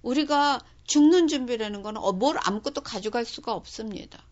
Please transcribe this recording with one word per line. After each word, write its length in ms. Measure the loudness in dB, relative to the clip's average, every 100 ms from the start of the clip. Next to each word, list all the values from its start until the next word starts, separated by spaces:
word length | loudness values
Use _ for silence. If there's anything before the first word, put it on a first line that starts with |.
우리가 580 | 0 -2 2 2 2 0 -6 -20
죽는 440 | 0 6 8 8 4
준비라는 540 | 0 -4 -4 -4 -8
거는, 180 | -10 -4
어, 100 | -2
뭘 240 | 0 0 0
아무것도 400 | -2 -4 -6 -8
가져갈 420 | -8 -8 -6 -6
수가 300 | -6 -10 -8
없습니다. 720 | -8 -8 -12 -10 -12 -14 -20 _